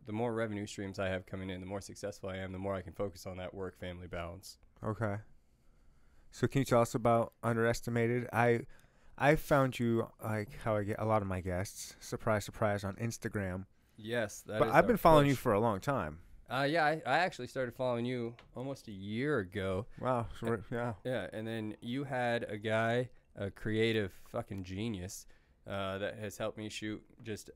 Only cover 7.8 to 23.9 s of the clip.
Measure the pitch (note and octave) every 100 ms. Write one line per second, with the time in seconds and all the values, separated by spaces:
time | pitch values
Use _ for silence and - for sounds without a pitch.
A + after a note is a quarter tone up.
7.8 | - A#2 A2+ B2 A#2+ A2 A#2+ A#2 - -
8.8 | - _ - - C#3 D3+ - D3 C3 A#2+
9.8 | A#2 A2+ A2 - A2+ G#2+ G#2 - A#2 G#2+
10.8 | G2+ G#2+ A2 G#2+ G2 F#2 F2+ F2 G2 -
11.8 | - - - B2 A#2 G#2+ - - G#2+ G2+
12.8 | G2 F#2+ A#2 - A2 G#2+ F#2+ F#2 F#2+ _
13.8 | _ - G#2+ A#2+ G#2 - - G#2+ - D3+
14.8 | G3+ G#3+ F3 D#3 C#3+ B2+ B2+ G2+ A#2 F#2+
15.8 | - C3 D#2 D#2 - - - B2+ C#3 E3
16.8 | D3+ D#3 B2 C#3+ F3+ - B2 C3+ B2 -
17.8 | B2+ A#2+ A#2+ B2+ A#2 A#2+ - A#2 C3+ C#3
18.8 | - F#2+ G2+ A2 C#3+ C3+ F2+ G2 F#2+ F#2+
19.8 | A2+ - B2 B2 G#2+ - - A2+ - A#2
20.8 | A#2+ A2 B2+ A#2+ F#2 G#2+ A2+ A2+ G#2+ -
21.8 | A#2 C3 C3+ B2+ A#2+ A#2 - G#2 A2 A2
22.8 | A2+ A#2+ B2 - _ - G2+ - A2+ A2
23.8 | A2+